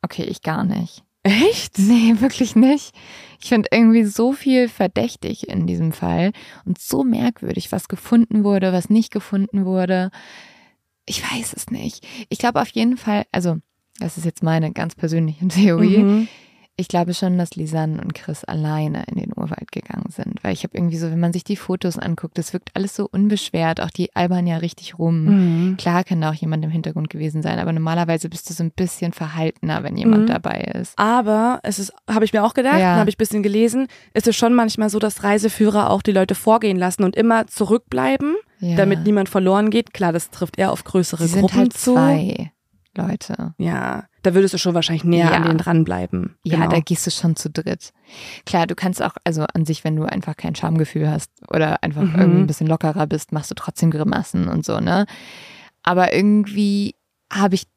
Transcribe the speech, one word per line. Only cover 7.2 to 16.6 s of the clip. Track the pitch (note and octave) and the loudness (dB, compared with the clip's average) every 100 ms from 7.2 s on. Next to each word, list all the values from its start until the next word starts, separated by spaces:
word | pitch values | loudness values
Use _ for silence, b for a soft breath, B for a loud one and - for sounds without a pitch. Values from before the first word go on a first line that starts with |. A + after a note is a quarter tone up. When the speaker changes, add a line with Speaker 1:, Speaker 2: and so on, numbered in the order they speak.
| A#3+ A#3 - - - | -2 -4 -6 -6 -4
Speaker 1:
was | G3+ - | -6 -6
gefunden | F#3+ - A#3 A3+ G#3+ | -12 0 2 4 2
wurde, | G3+ G3 F#3 | 2 2 2
was | F3+ F3 | 0 2
nicht | G#3+ A3 | 2 2
gefunden | G#3 - G3 G3 G3 F#3 | -4 -4 -4 -2 -2 0
wurde. | F#3 F3+ F#3 F#3 B B B B B B B _ _ - | 0 0 0 -2 B B B B B B B _ _ -12
Ich | - | -10
weiß | - B3 A3+ - | -6 -8 -8 -10
es | - | -10
nicht. | A3+ - - B B A3 | -8 -8 -10 B B -10
Ich | A#3 | -4
glaub | A#3+ A#3 | -2 0
auf | A3+ | -2
jeden | - A#3 B3+ | 0 0 0
Fall, | - G#3 - | -2 -2 -2
also, | - F3+ D#3+ - _ _ - | -2 -2 -4 -8 _ _ -10
das | E3+ - | -10 -6
ist | E3 | -8
jetzt | - | -2
meine | E3 D#3+ D#3+ | 0 0 -2
ganz | - E3+ - | -4 -6 -4
persönliche | E3 E3 D#3+ D3+ F3+ | -4 0 -2 -2 -2
<laughs> | |
Theorie. | E3 G3+ E3 F3 G3 | 4 4 6 6 6
Speaker 2:
Mhm. | G3+ G#3 A3 B B B | 6 4 0 B B B